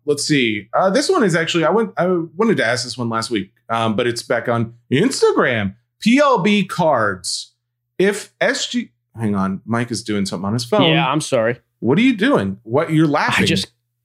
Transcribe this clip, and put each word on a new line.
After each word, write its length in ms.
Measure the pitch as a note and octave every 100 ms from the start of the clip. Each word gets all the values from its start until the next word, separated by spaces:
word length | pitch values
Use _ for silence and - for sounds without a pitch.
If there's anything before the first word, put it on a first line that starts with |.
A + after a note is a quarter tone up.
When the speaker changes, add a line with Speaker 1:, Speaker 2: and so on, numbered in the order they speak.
Speaker 1:
let's 200 | D3 C#3+
see. 440 | - D3 A2+ G#2 G2+
Uh, 160 | C#3+ F#3+
this 180 | A#3 D4+
one 140 | F#4
is 140 | G3 E3
actually, 280 | D#3+ E3+
I 60 | D#3
went, 220 | G#3+ G3 D#3
I 100 | F3+
wanted 500 | F3 E3 E3 A3+ C#3
to 80 | A2+
ask 180 | B2
this 140 | B2 A#2+
one 100 | A#2
last 220 | A2+ A2+
week, 220 | A2 F#2+ _ -
um, 260 | A2+ A2+ G#2+
but 100 | A#2+
it's 160 | A#2+
back 260 | - A#2 A#2+
on 260 | A#2 A2+ - -
Instagram. 840 | C#3 B3 - A4 D#4 D3+ A2+ G2 - _ -
P 180 | A3 C4+
L 200 | C#4+ A3+
B 240 | G3+ G#3 F#3+
cards. 880 | - D#3+ B2+ G#2 F#2 - - - _ _ _ _ -
If 360 | F#3+ G3+ - -
S 260 | F#3+ C#4 -
G, 240 | A#3+ - _ _ A2+
hang 160 | A2
on, 280 | G2+ F#2+ F#2+
Mike 260 | G#2+ A#2 A#2+
is 120 | G#2
doing 240 | - G#2 F#2+
something 200 | F#2+ G2
on 60 |
his 120 | A#2+
phone. 260 | B2 G#3+ -
Speaker 2:
Yeah, 160 | C#3 C3+
I'm 120 | D3+
sorry. 380 | - B2 A2 B2 _ -
Speaker 1:
What 180 | A2+ D#3+
are 40 |
you 140 | C4 A3
doing? 420 | C4+ G3+ G2 F#2+
What, 280 | A2 C3+ E3
you're 140 | D#3 D#3+
laughing. 380 | D3 A#3 -
Speaker 2:
I 20 | -
just 260 | F#3 - _ _ _